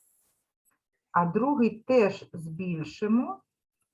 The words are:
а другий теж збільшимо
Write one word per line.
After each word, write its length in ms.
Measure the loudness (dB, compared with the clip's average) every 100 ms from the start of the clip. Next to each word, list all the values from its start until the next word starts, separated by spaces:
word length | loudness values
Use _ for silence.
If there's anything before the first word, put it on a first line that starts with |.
| _ _ _ _ _ _ _ _ _ _ _
а 140 | 0 0
другий 540 | 0 0 2 2 0
теж 500 | 2 4 4 0 -10
збільшимо 1080 | -14 -12 -8 -6 -6 -8 -6 0 0 0 -6 _ _ _ _ _